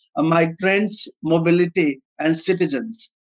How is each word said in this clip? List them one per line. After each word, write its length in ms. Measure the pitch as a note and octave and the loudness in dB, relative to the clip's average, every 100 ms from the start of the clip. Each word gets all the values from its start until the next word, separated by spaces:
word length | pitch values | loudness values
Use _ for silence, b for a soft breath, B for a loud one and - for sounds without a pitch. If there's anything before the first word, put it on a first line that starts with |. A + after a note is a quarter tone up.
| _ D3+ | _ -2
uh, 60 | |
Migrants, 840 | D#3+ E3 E3 E3 F#3+ G3 G#3 - - - | 2 2 2 0 0 0 0 -4 -6 -6
Mobility 800 | D#3 E3+ E3+ F3 F3+ F#3 D3+ C3+ _ - | 0 0 2 2 2 0 -2 -2 _ -4
and 180 | D#3 D#3+ | -2 0
Citizens 760 | - F3+ E3 C3+ A2+ - - _ | 0 0 -2 -4 -6 -12 -16 _